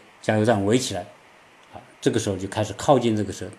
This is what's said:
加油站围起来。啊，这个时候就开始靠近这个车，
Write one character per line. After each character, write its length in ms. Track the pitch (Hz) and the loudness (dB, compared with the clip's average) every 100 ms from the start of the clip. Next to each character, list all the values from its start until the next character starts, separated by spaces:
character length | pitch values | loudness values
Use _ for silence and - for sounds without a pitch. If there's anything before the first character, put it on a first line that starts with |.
| - - | -20 -8
加 160 | - 107 | 0 2
油 80 | 107 | 4
站 180 | 107 101 | 2 2
围 120 | 127 | 0
起 160 | 131 | 0
来。 80 | 92 92 - - - - - - | -8 -10 -16 -20 -20 -20 -20 -20
啊， 80 | - - - | -20 -20 -4
这 100 | 139 | 0
个 100 | 117 | 0
时 100 | 110 | -2
候 80 | 92 | -4
就 100 | 95 | -4
开 160 | 107 | -4
始 100 | 104 - | -4 -2
靠 200 | - 135 | 2 4
近 200 | 117 107 | 4 0
这 60 | |
个 100 | 101 | -4
车， 160 | 90 92 | -8 -12